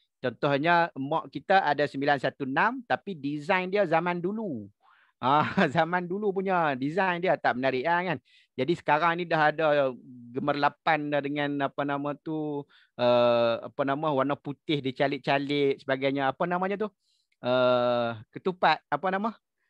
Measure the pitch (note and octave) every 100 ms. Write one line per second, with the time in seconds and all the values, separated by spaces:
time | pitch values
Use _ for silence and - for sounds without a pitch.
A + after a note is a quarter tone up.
0 | _ _ B2+ A2+ D3+ C#3 D#3+ F3 E3+ -
1 | C#3 D#3+ C#3 C#3+ - G3 D3+ C#3+ C#3+ C#3
2 | C#3+ C#3+ D3 - C3+ C#3 G3+ C4 A#3 C3
3 | - F3 C#3 D3+ D3 F#3 F#3 G3+ F#3+ D#3+
4 | F3 F3 F3 G#3+ G#3+ B2 G2+ _ _ _
5 | _ - A#2+ D3 C3 - F3 D3 E3 F3+
6 | F3 F#3+ G#3+ F#3+ G3 F3+ D#3+ C3+ C#3 E3
7 | F#3+ F3 F#3 D3 C#3 A#2+ C3 C3 C#3+ F3
8 | F3+ C#3 _ _ _ - C3 E3+ - D3+
9 | E3+ E3 F3 D#3+ D3+ D3+ D#3 D3 C3+ A#2+
10 | - B2 A#2+ A#2+ D3 C#3+ C#3+ - - D#3
11 | D3 D3 C#3+ D3 C#3+ C#3+ C3+ - C#3+ C#3+
12 | C#3+ C#3 - D#3 D3+ D3 C#3 _ _ -
13 | B2 B2 A#2+ A#2 A#2 A2+ A#2 A2+ C#3 C#3
14 | D#3 C#3 C3+ C#3+ - C#3 - D3 C3 B2+
15 | C#3 C#3+ C#3 C#3+ C#3 C#3+ C#3 C3+ - C3+
16 | C3+ C#3 C#3 E3+ F3 F3+ F#3+ G3 G#3 _
17 | _ _ _ _ B2 B2+ B2 B2 B2 A#2+
18 | A#2 A2+ A2 - - F3+ F#3 D#3 - D3
19 | F#3 F#3+ A3 G#3+ _ _ _